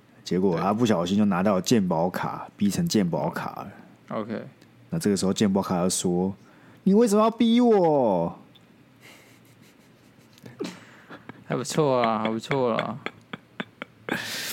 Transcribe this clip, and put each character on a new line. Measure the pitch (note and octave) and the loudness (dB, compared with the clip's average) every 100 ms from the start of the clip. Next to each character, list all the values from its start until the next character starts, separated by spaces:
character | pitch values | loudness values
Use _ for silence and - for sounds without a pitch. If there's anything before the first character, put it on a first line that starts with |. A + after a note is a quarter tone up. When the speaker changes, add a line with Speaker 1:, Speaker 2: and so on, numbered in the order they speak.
| _ - | _ -20
Speaker 1:
结 | - F2+ | -4 0
果 | F#2+ E2 | 2 2
他 | F2+ | 0
Speaker 2:
对。 | G#2+ | 0
Speaker 1:
不 | |
小 | A#2+ F#2+ F2 | 2 2 2
心 | G2+ | 2
就 | |
拿 | G#2 F2+ | 2 2
到 | F#2+ F#2+ | 2 0
健 | F2 A#2+ F#2 | 2 2 2
保 | E2 F2 | 0 -2
卡， | - - - - - | -2 -6 -8 -14 -4
逼 | G2+ | -2
成 | F#2 E2+ | 0 0
健 | G#2+ F#2 | 0 0
保 | D#2 D2 | -2 -4
卡 | - - | -6 -10
了。 | - - - - - - A2+ | -12 -14 -16 -20 -20 -12 -10
Speaker 2:
OK。 | G#2+ G#2+ C3+ - - _ - | -8 -10 -12 -18 -20 _ -10
Speaker 1:
那 | - | -4
这 | G#2 | 0
个 | G2 | 0
时 | |
候 | F#2+ | 0
健 | G2 G#2 | 2 2
保 | F#2+ | 2
卡 | F#2 F2+ | 0 0
就 | F2+ | 0
说 | - F#2+ F2 F#2 G2 - - - - | 0 -2 0 -2 -4 -16 -20 -20 -4
：“你 | - | 2
为 | G3+ A#3+ | 4 4
什 | G#3 | 4
么 | |
要 | A3 | 2
逼 | A3+ A#3 A#3 | 2 2 4
我？” | A#3+ G#3+ E3+ D3 A#2+ F2+ E2+ - - - _ _ _ _ - - - - - - - _ _ _ _ _ - - - - - - - - - - - - - | 6 6 4 4 4 2 0 -6 -18 -20 _ _ _ _ -20 -20 -20 -20 -20 -20 -20 _ _ _ _ _ -20 -20 -20 -12 -12 -12 -20 -20 -20 -20 -20 -20 -8
Speaker 2:
还 | |
不 | C#3 | -6
错 | A#2 - D3+ B2+ | -4 -2 2 2
啊， | A#2 A2 | 0 0
还 | A2 | -2
不 | A2+ | -4
错 | - C#3 B2 A2 | -4 -2 0 0
啦。 | - A2+ - - _ - - _ - _ - _ - - - - - | -2 -8 -12 -14 _ -16 -16 _ -14 _ -20 _ -8 -8 -6 -10 -8